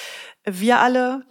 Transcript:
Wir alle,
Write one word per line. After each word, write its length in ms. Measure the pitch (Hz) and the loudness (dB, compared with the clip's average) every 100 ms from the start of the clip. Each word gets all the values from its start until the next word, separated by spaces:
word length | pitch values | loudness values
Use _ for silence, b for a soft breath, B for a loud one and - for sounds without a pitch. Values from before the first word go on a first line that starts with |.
| B B B B | B B B B
Wir 340 | - 185 220 247 | -10 -2 2 4
alle, 460 | 247 254 254 269 262 | 4 2 0 -4 -4